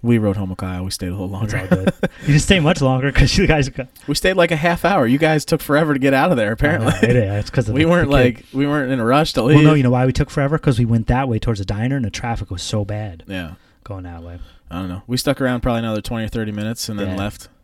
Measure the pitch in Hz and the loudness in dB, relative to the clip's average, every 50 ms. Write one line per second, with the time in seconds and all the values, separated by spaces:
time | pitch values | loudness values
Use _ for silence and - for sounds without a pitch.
0 | - 117 120 113 107 104 98 98 98 92 92 - - 92 92 90 92 92 - - | 2 2 2 2 2 0 0 -2 -4 -6 -6 -8 -8 -8 -6 -6 -6 -6 -8 -6
1 | - 90 87 98 98 90 101 95 107 107 - - 92 92 90 90 92 95 - - | -6 -8 -6 -6 -6 -8 -6 -6 -6 -4 -4 -6 0 0 0 0 0 -4 -4 -2
2 | - 180 - - - - 143 151 - - 151 185 147 147 185 - 139 131 131 127 | -6 -8 -8 -6 -2 2 2 2 4 4 2 4 4 2 2 2 2 2 2 2
3 | 131 143 131 - 143 131 - - 202 - 160 151 139 127 131 - - - _ - | 0 0 4 4 4 4 4 2 4 4 4 2 2 -2 -2 -10 -12 -12 _ -20
4 | - - 147 - - 190 190 190 170 170 175 156 147 175 175 165 - - 202 190 | -6 -4 -4 0 0 0 2 4 2 2 2 0 0 0 0 2 0 2 2 2
5 | 131 113 123 143 160 156 156 151 143 - 160 156 - - 147 143 165 156 147 135 | 2 2 2 2 4 2 2 2 0 0 -2 -2 0 0 2 2 2 2 0 2
6 | 127 139 135 135 139 139 139 123 110 104 113 - - 147 151 - 113 110 - - | 2 2 2 4 4 2 2 2 2 0 0 0 0 0 0 0 0 0 0 2
7 | - 113 123 123 110 95 101 104 104 - - - 120 104 110 135 156 165 175 175 | 2 2 4 2 2 2 -2 -4 -4 -2 -2 -2 -2 0 2 2 4 4 4 4
8 | 165 147 139 139 127 123 117 - - - - 131 139 143 147 151 139 127 135 131 | 2 4 4 4 4 4 2 0 -10 -10 -4 -2 -2 0 0 -2 0 -2 -2 0
9 | 113 113 127 147 156 - - - 110 123 151 147 151 151 156 147 131 123 123 123 | 2 2 4 2 2 2 0 -2 2 6 6 8 8 8 6 6 4 2 2 2
10 | 127 131 127 - 147 - - - 143 139 151 160 - - 131 110 120 113 113 117 | 2 2 2 0 -2 -2 -2 -2 -2 0 -2 0 0 0 2 2 2 2 2 0
11 | 110 - - 123 135 135 117 110 - - 117 101 101 90 110 101 110 127 135 143 | 0 0 0 0 0 -2 -2 -2 -2 -2 -4 -4 -4 -6 -6 -4 -2 -2 -2 -2
12 | 123 101 92 - - 120 117 107 107 - - 90 - - - 107 104 98 104 104 | -4 -6 -6 -8 -8 -6 -6 -6 -6 -8 -10 -10 -8 -6 -4 -4 -4 -4 -6 -8
13 | 107 104 87 82 - - 98 92 87 80 85 - _ _ _ _ _ - 101 95 | -8 -10 -12 -16 -14 -12 -10 -10 -10 -10 -12 -18 _ _ _ _ _ -14 -14 -14
14 | 90 87 85 85 82 85 87 87 - - - - _ - 87 87 92 92 90 98 | -12 -14 -14 -14 -14 -16 -14 -16 -16 -18 -20 -20 _ -12 -10 -8 -8 -8 -8 -10
15 | - - 120 127 - - 135 - 135 127 127 123 - 131 120 113 113 113 110 107 | -8 -6 -6 -4 -2 -2 -2 -2 -2 -2 -2 -2 -2 -2 -2 -2 -2 -4 -4 -6
16 | 101 - 120 117 113 107 - 117 113 107 104 104 104 110 117 - - - 110 104 | -6 -6 -8 -6 -8 -6 -6 -6 -6 -6 -6 -6 -6 -6 -8 -8 -8 -10 -8 -6
17 | 101 101 98 95 98 104 104 - - - _ _ | -6 -6 -6 -6 -6 -8 -8 -12 -18 -20 _ _